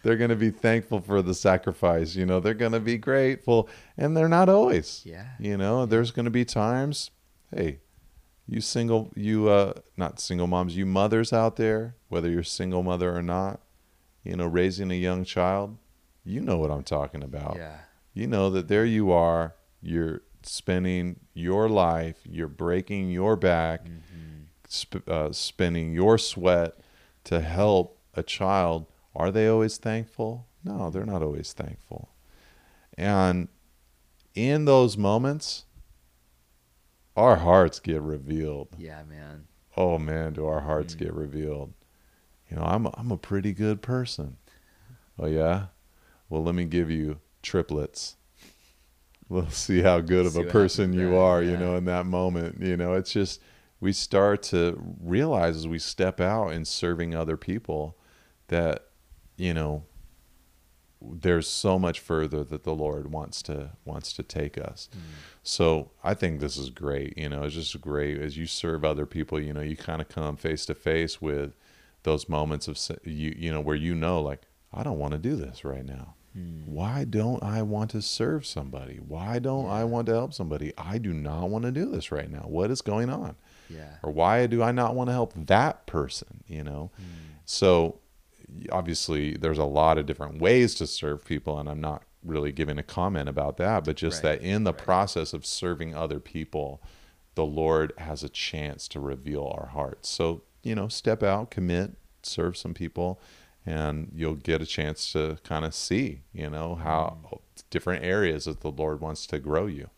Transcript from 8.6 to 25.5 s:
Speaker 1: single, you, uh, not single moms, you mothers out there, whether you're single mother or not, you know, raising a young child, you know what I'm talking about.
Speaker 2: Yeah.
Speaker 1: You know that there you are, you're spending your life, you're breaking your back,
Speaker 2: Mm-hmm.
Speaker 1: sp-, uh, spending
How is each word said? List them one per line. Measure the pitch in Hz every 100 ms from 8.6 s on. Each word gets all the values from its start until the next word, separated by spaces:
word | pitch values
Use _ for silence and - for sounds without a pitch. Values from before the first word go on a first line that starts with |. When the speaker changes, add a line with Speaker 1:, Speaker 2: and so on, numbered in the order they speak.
Speaker 1:
single, | - 120 117 113 110 -
you, | 104 107 107
uh, | 101 98 - - -
not | 82 -
single | - 87 87
moms, | 90 90 87
you | 95
mothers | 95 104 113 117
out | 113 113 -
there, | 110 110 113 123 _
whether | 87 85
you're | 85
single | 85 - 92 90
mother | 90 90 90 87
or |
not, | 87 90 95 - _ _ _ _ _ _
you | - 90
know, | 87
raising | 85 95 92 95
a | 90
young | 90 90
child, | 92 92 90 98 101 113 _ _ _ _
you | - 113
know | - 87
what | 76
I'm | 73
talking | 69 73 71 73
about. | 69 71 73 90
Speaker 2:
Yeah. | 80 78 - _ _
Speaker 1:
You | 98 123
know | 107 95
that | 95 80
there | 101 117
you | 110 101
are, | 87 85 82 82 - _ _
you're | 82 82 80 78 _ -
spending | - - - 90 92 90 87 87 _
your | 82 85 98 110
life, | 104 85 82 82 80 -
you're | 82 80
breaking | 71 85 90 92 101 92
your | 90 98 104
back, | 92 85 82 80 85
Speaker 2:
Mm-hmm. | 82 80 82 80 78 76 _ -
Speaker 1:
sp-, | - - 92 -
uh, | 82 78
spending | 69 -